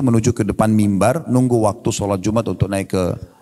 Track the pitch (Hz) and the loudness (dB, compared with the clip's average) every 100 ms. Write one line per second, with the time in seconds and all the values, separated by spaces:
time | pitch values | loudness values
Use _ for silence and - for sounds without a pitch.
0 | 131 113 117 117 101 98 110 107 104 98 | 2 2 0 -2 -2 0 2 2 2 2
1 | 104 156 117 127 127 120 107 92 - - | 2 0 0 0 2 2 0 -2 -4 -4
2 | 101 98 101 113 110 92 95 98 95 95 | -2 -2 -2 -2 -2 -2 -2 -2 -2 -2
3 | 90 - - - | -2 -4 -10 -20